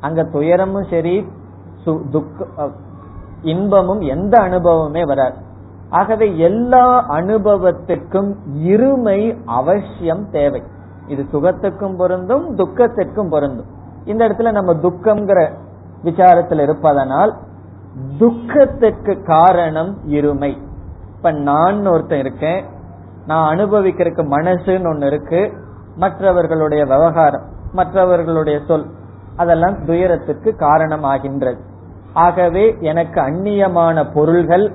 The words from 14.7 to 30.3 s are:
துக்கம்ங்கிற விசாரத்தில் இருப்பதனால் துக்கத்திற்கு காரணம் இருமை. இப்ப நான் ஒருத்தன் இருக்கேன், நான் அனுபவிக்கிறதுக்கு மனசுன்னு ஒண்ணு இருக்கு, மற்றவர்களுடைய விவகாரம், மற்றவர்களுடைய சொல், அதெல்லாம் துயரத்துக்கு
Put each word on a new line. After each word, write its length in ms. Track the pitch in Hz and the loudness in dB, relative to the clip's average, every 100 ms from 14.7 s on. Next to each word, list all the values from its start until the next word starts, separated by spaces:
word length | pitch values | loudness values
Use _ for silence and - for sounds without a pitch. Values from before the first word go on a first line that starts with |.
| 165 | 2
துக்கம்ங்கிற 640 | 180 175 220 208 202 190 156 - - - - - | 0 0 0 0 2 2 2 -2 -20 -20 -20 -8
விசாரத்தில் 600 | 170 165 180 175 170 160 | -6 4 6 6 4 0
இருப்பதனால் 720 | 143 151 160 143 131 135 214 - - - - - - - - | 0 2 2 2 0 0 0 -2 -16 -20 -20 -20 -20 -16 -12
துக்கத்திற்கு 1000 | 143 233 233 - 294 269 - 220 - 208 190 | 2 2 2 -2 2 2 4 0 0 -6 -6
காரணம் 680 | - 160 175 180 165 156 170 196 151 | 0 4 6 4 0 -2 -6 -8 -4
இருமை. 420 | 147 147 143 143 - - - - - - | 0 0 0 -4 -6 -14 -16 -16 -18 -20
இப்ப 260 | - 175 151 | -2 -2 0
நான் 400 | 143 143 175 208 196 | 0 2 2 2 0
ஒருத்தன் 360 | 165 156 151 | 0 0 -4
இருக்கேன், 400 | 131 123 151 180 190 - - - - - - | -4 -4 -4 -4 -8 -18 -20 -20 -20 -20 -4
நான் 200 | 160 156 | 0 2
அனுபவிக்கிறதுக்கு 760 | 160 202 208 190 170 170 165 156 | 2 2 2 2 0 -2 -2 -2
மனசுன்னு 640 | 143 170 180 185 185 175 | 0 0 -2 0 -2 -2
ஒண்ணு 180 | 151 139 | -2 -2
இருக்கு, 340 | 147 143 165 208 - - - - - | -2 -2 -2 -2 -6 -20 -20 -20 -4
மற்றவர்களுடைய 880 | 190 165 190 180 160 160 156 151 | -4 0 2 2 0 0 0 0
விவகாரம், 600 | 143 131 165 165 151 139 - - - | 2 4 4 4 2 2 -10 -14 -12
மற்றவர்களுடைய 840 | - 175 185 185 175 165 160 156 147 | -4 -2 2 2 2 0 -2 0 -2
சொல், 220 | 147 160 - - - - - - | 0 -2 -2 -16 -20 -20 -20 -4
அதெல்லாம் 400 | 170 165 170 202 | 0 2 2 -2
துயரத்துக்கு 680 | 147 170 185 165 - | -2 0 0 0 -4